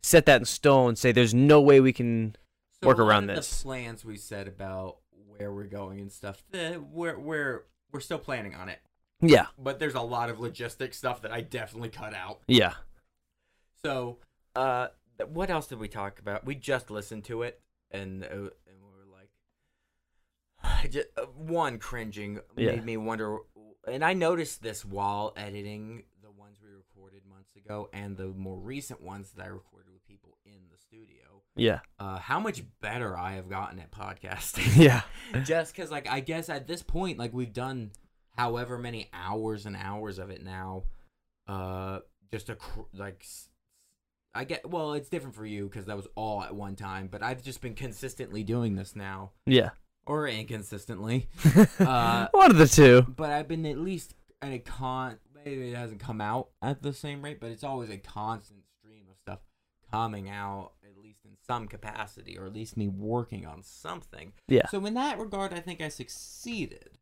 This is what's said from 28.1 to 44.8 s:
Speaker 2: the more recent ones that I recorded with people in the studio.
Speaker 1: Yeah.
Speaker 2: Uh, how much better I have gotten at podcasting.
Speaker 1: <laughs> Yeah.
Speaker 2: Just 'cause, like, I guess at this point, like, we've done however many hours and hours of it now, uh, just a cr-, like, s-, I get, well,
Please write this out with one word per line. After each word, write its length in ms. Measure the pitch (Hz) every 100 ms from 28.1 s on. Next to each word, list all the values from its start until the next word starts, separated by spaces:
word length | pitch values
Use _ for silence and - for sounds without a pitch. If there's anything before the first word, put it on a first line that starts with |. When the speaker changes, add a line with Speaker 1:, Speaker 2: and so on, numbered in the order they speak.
| 95
Speaker 2:
the 120 | 95
more 280 | 95 95 92
recent 440 | 98 139 135 123
ones 300 | 85 98 - -
that 80 |
I 40 | 95
recorded 440 | 95 _ 98 92
with 140 | 95 _
people 320 | 98 _ _ 98
in 140 | 101 90
the 60 | 82
studio. 640 | _ 110 107 62 64 98 _ -
Speaker 1:
Yeah. 240 | 117 87 - _
Speaker 2:
Uh, 200 | 98 95
how 220 | - 147
much 220 | 214 - - _
better 360 | 104 117 113 90
I 140 | 90
have 160 | 95 92
gotten 280 | 95 101 92
at 120 | 80
podcasting. 840 | 101 98 95 95 95 - - 117 107
Speaker 1:
<laughs> 60 |
Yeah. 200 | 156 127 - - - -
Speaker 2:
Just 300 | 135 160 160
'cause, 160 | - 160
like, 180 | 151 -
I 120 | 135
guess 280 | 135 160 165
at 180 | 143 131
this 160 | 170
point, 360 | - 170 185 120
like, 140 | 120
we've 180 | 123 120
done 400 | 107 127 131 110 - _ _ _ -
however 420 | 123 120 120 123
many 320 | 120 117 -
hours 540 | 87 92 107 110 107 101
and 100 | 95
hours 420 | 95 104 107 92
of 120 | 95
it 120 | 92
now, 420 | 95 92 92 92 - - - _ _ _ -
uh, 540 | 98 92 92 95 95 - _ _
just 160 | 110 -
a 80 | 107
cr-, 240 | - - -
like, 240 | 95 98 95
s-, 300 | - - - _ _ _ _ _ _ _ _ -
I 60 |
get, 260 | 135 165 -
well, 260 | 175